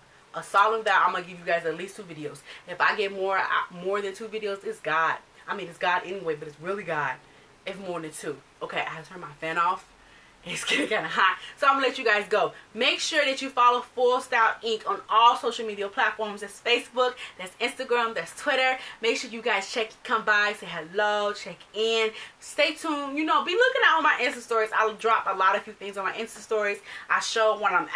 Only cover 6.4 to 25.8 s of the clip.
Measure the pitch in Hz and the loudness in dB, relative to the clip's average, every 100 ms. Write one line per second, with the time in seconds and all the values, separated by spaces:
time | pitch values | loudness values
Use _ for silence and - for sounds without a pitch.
6.4 | 156 147 170 202 175 151 135 127 - - | -8 -10 -6 -6 -4 -4 -4 -6 -14 -20
7.4 | - _ - 185 190 170 156 - 165 135 | -20 _ -12 -10 -8 -8 -8 -10 -8 -10
8.4 | - - 160 170 - 160 156 185 156 147 | -14 -12 -6 -6 -6 -8 -14 -14 -16 -8
9.4 | 160 170 170 - - - - - - _ | -4 2 2 0 -6 -20 -20 -20 -20 _
10.4 | 175 165 - 269 294 214 - - 190 - | -10 -8 -2 0 2 0 -2 2 2 2
11.4 | - - 277 277 254 254 247 208 202 208 | -8 2 4 4 2 2 2 2 2 2
12.4 | 156 - - 214 269 349 - 311 269 262 | 2 -2 -14 0 0 2 0 2 2 0
13.4 | 269 247 247 247 - 247 247 247 - 240 | -4 4 6 6 -2 2 2 2 2 4
14.4 | 226 - 226 220 - 196 - 214 240 247 | 4 2 -4 -4 -2 -6 2 8 8 6
15.4 | 247 233 226 202 202 254 220 214 214 202 | -2 -4 -6 -4 -6 0 0 0 -6 -6
16.4 | 196 - - 240 - 240 254 - - - | -10 -6 0 0 0 0 0 0 -14 -12
17.4 | 185 - 226 - 262 240 226 220 165 - | -14 -4 -4 -4 0 2 2 -2 -8 -6
18.4 | 294 262 262 254 - - 226 269 247 226 | 0 2 2 0 -6 -4 -2 -2 -4 -4
19.4 | 226 202 - 247 220 - - 226 214 208 | -2 -2 -2 -4 -4 -6 -2 -2 4 4
20.4 | 208 208 185 165 160 196 208 208 208 202 | 4 -2 -8 -10 -6 0 2 2 0 -4
21.4 | 196 170 - - 226 226 220 220 - - | -10 -14 -12 -4 0 2 0 -4 -16 -18
22.4 | - - 311 311 320 285 277 285 320 302 | -10 0 0 0 -4 -4 -4 -4 2 2
23.4 | 320 427 508 508 349 320 - - 247 254 | 2 4 4 6 4 6 4 2 0 -4
24.4 | - 226 214 196 220 208 220 220 - 190 | -2 0 2 2 0 0 2 2 2 2
25.4 | 190 202 214 - | 2 2 -4 -12